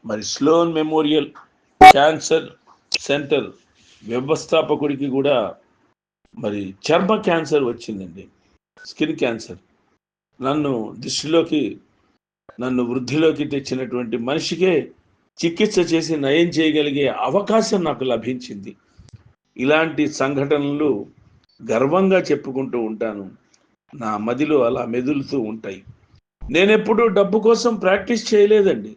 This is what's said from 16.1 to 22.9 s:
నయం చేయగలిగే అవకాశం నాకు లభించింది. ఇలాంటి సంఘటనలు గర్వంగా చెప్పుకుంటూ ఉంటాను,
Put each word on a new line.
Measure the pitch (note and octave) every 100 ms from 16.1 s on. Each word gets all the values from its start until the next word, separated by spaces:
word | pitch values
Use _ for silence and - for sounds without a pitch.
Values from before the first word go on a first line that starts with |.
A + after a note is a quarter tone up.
| D#3
నయం | C#3 D3 F3
చేయగలిగే | D3 D#3+ D3+ D3 C#3+ C#3
అవకాశం | G2+ A2+ E3+ F#3+ A3 - G#3
నాకు | E3 C#3
లభించింది. | C3 A#2 A2 B2+ B2 G#2+ G2 - _ _ - - - _ _ -
ఇలాంటి | B2+ D#3 D#3+ C#3+ D3
సంఘటనలు | - C3+ C#3 C#3 D3 C#3+ C#3+ D3+ G#2 - _ _ _ _ _ A2+
గర్వంగా | A2+ C3+ F3 G3 F#3
చెప్పుకుంటూ | - D3 C#3 C3 C3+ B2
ఉంటాను, | A2